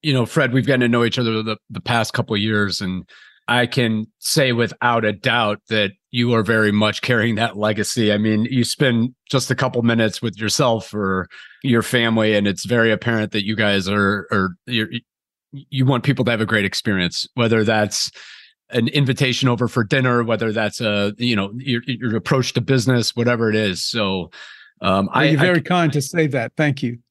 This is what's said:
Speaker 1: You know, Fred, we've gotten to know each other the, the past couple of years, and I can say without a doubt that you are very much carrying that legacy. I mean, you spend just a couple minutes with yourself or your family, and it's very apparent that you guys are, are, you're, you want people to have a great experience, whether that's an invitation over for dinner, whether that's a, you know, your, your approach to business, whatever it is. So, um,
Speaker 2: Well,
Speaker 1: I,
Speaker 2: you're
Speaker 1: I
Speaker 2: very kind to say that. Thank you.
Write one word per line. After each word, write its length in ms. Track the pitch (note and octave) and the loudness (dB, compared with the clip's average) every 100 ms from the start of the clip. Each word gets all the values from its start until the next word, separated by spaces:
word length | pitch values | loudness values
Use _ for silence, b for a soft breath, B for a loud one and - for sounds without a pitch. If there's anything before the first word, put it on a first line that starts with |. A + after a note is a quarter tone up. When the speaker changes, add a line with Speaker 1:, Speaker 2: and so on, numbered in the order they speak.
Speaker 1:
You 100 | D#3 | 0
know, 140 | C3+ D3+ | 0 2
Fred, 260 | - C3 | 2 2
we've 140 | B2+ A#2 | 2 2
gotten 160 | B2+ | 2
to 60 | A#2+ | 4
know 160 | A#2+ | 4
each 140 | D3 C3+ | 2 0
other 240 | A#2 A2 | 0 -2
the, 140 | A2 G#2+ _ | -4 -8 _
the 100 | G#2+ | -12
past 320 | - A#2+ A2 | -2 0 0
couple 240 | - G2 G#2+ | -2 -2 -2
of 60 | |
years, 400 | G#2+ G#2+ G2+ - | 0 0 0 -2
and 260 | G2 F#2 F2 B B B - | -4 -6 -10 B B B -2
I 160 | A#2+ A#2+ | 0 2
can 420 | C3+ A#2 A2 A2 _ | 0 0 0 -4 _
say 340 | - - C3 | -4 0 2
without 500 | A#2+ A2+ - B2 A#2 | 2 -2 0 0 2
a 100 | A2 | 0
doubt 480 | G2+ B2+ A#2 G#2+ G#2 _ | -2 0 0 0 -2 _
that 220 | A2 G2+ - _ | 0 0 -4 _
you 240 | B2 A#2+ | -2 2
are 80 | A2+ | 2
very 300 | G#2 A2+ G#2+ | 2 2 4
much 280 | G#2 G#2+ G#2 | 4 2 0
carrying 360 | - A#2+ A2+ G#2+ | 0 0 0 0
that 200 | A2+ G2+ | -2 -2
legacy. 560 | G#2+ G#2+ G#2 - G#2+ | -2 -2 -4 0 2
I 60 | G#2 | 2
mean, 260 | A2 G#2+ | 2 0
you 180 | A#2 C3 | 0 0
spend 520 | A#2 - C#3 A#2+ A#2+ - _ | -2 0 2 2 -2 -6 _
just 200 | C3+ - | -4 -2
a 40 | |
couple 280 | C3 C3 B2 | -2 -2 0
minutes 380 | A#2 A#2 A2 - | 0 2 0 0
with 160 | A2+ F#2 | -8 -4
yourself 560 | G#2+ - C3+ A2+ - | -4 0 2 0 -4
or 360 | G#2 G2 F#2+ F2 B B B | -4 -2 -2 -6 B B B
your 200 | C#3+ A#2 | 0 0
family, 520 | - B2+ A#2 A2+ G#2+ | 2 0 2 2 2
and 120 | G#2 G2+ | 2 2
it's 200 | F#2 F#2+ | -2 -2
very 260 | A#2 A2+ | 2 2
apparent 400 | G#2+ - A#2 G#2+ | 2 0 -2 -2
that 140 | G#2+ G2 | -4 -4
you 100 | G#2 | 0
guys 320 | G#2 G2+ F#2 | 2 0 0
are, 380 | G#2 G2 G2+ F2+ | 0 2 0 -2
are, 200 | G#2+ F#2+ F2+ - | -2 -2 -4 -6
you're, 240 | A#2+ A2 A#2 _ _ _ _ _ | -4 -4 -8 _ _ _ _ _
you 340 | C#3 - C3 C3 | -18 -10 -2 2
want 180 | B2+ | 2
people 220 | - B2+ A#2+ | 0 0 0
to 40 | |
have 120 | A#2 | 0
a 40 | G#2 | 0
great 200 | G#2+ G2+ | 0 0
experience, 600 | - - F#2+ F2 - - | -4 -2 0 -2 -4 -8
whether 300 | - A2+ A2+ | -2 2 2
that's 460 | G#2+ A2 G#2 - - B B B B B _ | 2 2 0 -2 -6 B B B B B _
an 180 | B2 A#2 | -2 0
invitation 600 | D3+ C3 - C3 A#2+ C3 | 0 0 0 0 2 2
over 180 | A#2+ A#2+ | 2 0
for 160 | - | -2
dinner, 380 | G#2+ C#3 B2+ A#2+ | 0 2 2 2
whether 280 | A2+ A2 A2+ | 0 0 0
that's 280 | G#2+ G#2 - | 0 -2 -2
a, 340 | A#2 G#2 G2+ G#2 | -2 0 -2 -2
you 180 | A#2+ A2 | 0 0
know, 160 | G2 A#2+ | -2 -6
your, 260 | C#3 A#2 C3 | -4 -4 -4
your 300 | A#2 A#2+ A2 | -6 -2 -2
approach 360 | - C3+ B2 | 0 0 0
to 80 | - | -2
business, 560 | A#2+ C3+ G#2+ B2 A2 - | 0 2 2 2 0 -2
whatever 320 | A#2 A#2+ A2+ | 0 0 0
it 80 | G#2+ | 0
is. 280 | G#2+ F2+ | 0 -2
So, 460 | - A#2 G2+ F#2+ E2 B B B B B | -4 -2 -2 -2 -6 B B B B B
um, 260 | F#2+ F#2+ G2 | 0 0 2
Speaker 2:
Well, 160 | A#2+ | 2
Speaker 1:
I, 20 | C#3 | 2
Speaker 2:
you're 120 | D3 | 4
Speaker 1:
I 20 | |
Speaker 2:
very 200 | F3 F3 | 4 2
kind 300 | - F3+ E3 | 2 0 2
to 100 | C#3+ | 0
say 240 | C#3 F3 D#3 | -4 -2 0
that. 240 | C3 A2+ - | 0 -4 0
Thank 260 | D3+ C#3 | 0 0
you. 160 | B2 A#2+ _ | -4 -8 _